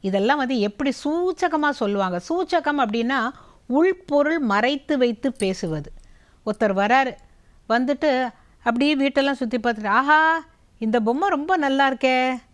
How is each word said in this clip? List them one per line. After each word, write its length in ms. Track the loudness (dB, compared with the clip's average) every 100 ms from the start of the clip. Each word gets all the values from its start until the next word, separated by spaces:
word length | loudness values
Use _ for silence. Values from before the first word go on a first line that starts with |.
இதெல்லாம் 320 | -2 0 0 0
வந்து 200 | 0 -2
எப்படி 320 | -2 -2 -4
சூச்சகமா 800 | -2 -4 -2 -2 -2 -2 0 -2
சொல்லுவாங்க. 500 | -2 -2 -2 -2 -4
சூச்சகம் 600 | -4 -4 0 -2 0 -2
அப்படின்னா, 400 | -2 0 -2 -2 -4 -8 -20 _ _
உள்பொருள் 720 | 2 2 0 -2 2 2 0
மறைத்து 600 | 0 0 0 -2 -2 0
வைத்து 300 | 0 0 -4
பேசுவது. 600 | -2 -4 -2 -6 -6 -8 -18 -20 -20 _ _ -8
ஒருத்தர் 280 | -2 0
வராரு, 380 | 2 2 2 2 -6 -20 _ _ -20 -2
வந்துட்டு 420 | 0 0 0 0 0 -2 -8 _ _
அப்படியே 280 | -4 2 2 2
வீட்டெல்லாம் 440 | 2 2 0 -2
சுத்தி 160 | -4 -2
பார்த்துட்டு, 280 | -2 -4 0
"ஆஹா, 340 | 0 4 4 4 0 -4 _ _ _
இந்த 200 | 0 0
பொம்மை 280 | 0 0 0
ரொம்ப 280 | -2 0 0
நல்லா 340 | 0 2 2
இருக்கே 260 | 2 0 2 0 -4 _